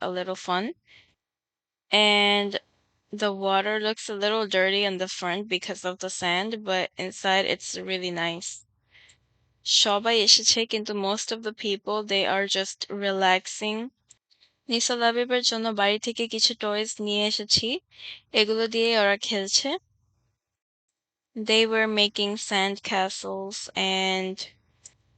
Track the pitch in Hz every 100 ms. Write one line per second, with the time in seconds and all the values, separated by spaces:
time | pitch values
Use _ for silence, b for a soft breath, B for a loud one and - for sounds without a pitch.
0 | - 180 180 185 - 180 226 - b b
1 | b b _ _ _ _ _ _ - 208
2 | 208 208 202 202 202 202 _ _ _ _
3 | _ 208 214 190 196 196 202 214 214 220
4 | - 202 208 220 208 190 190 196 202 185
5 | 185 - 180 180 214 180 - 190 185 185
6 | 190 - 180 175 214 226 208 185 - -
7 | 185 - 196 190 190 185 - 180 185 185
8 | 180 175 170 170 - - _ _ _ b
9 | b b _ _ _ _ - - 226 202
10 | 226 233 208 - 220 233 226 220 214 208
11 | 196 214 - 226 220 214 214 196 - 208
12 | 214 196 190 190 196 190 196 - - 202
13 | 202 190 190 185 - - 214 214 247 _
14 | _ - _ b b b - 233 - 247
15 | 233 233 247 247 247 226 226 208 202 214
16 | - 226 226 226 - 233 214 208 220 -
17 | 208 208 208 214 208 - 226 320 _ B
18 | B B B 240 214 220 226 226 226 226
19 | 202 202 - 208 196 - 277 349 _ _
20 | _ _ _ _ _ _ _ _ _ _
21 | _ _ _ 233 214 220 226 220 220 214
22 | 208 208 202 214 - 202 196 196 - 196
23 | 190 - 196 190 196 214 - - 190 190
24 | 190 190 185 190 - _ _ _ - _
25 | _